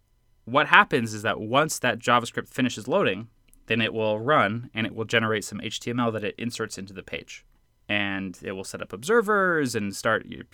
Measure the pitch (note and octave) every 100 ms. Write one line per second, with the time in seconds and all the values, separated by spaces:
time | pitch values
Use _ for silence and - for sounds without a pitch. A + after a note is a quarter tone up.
0 | _ _ _ _ - C3+ C#3+ F3+ G#3 C#3
1 | A2+ G#2+ A2 C#2+ G#2+ C3 D#3 - B2 A#2
2 | B2 A#2+ A#2 - - - B2+ A#2 G#2 F#3
3 | C#3 F#2+ A2+ _ _ _ - A2+ A2 A2
4 | A2 G#2+ A#2 D3+ G2+ A2+ B2 A2 A2 G2+
5 | A2 A#2 A2 G#2+ - G2+ A2 - A#2+ A#2+
6 | A#2 G#2+ G#2 - A#2 - A2 - G2 F#2
7 | - D#2+ - - _ _ _ _ - G#2
8 | G2+ G2 F#2+ - - F#2+ F#2+ F#2+ - G#2+
9 | B2 A#3+ G3+ G#3 F#3 D#3+ C3 A2 G2+ -
10 | A#2 G#2+ - - -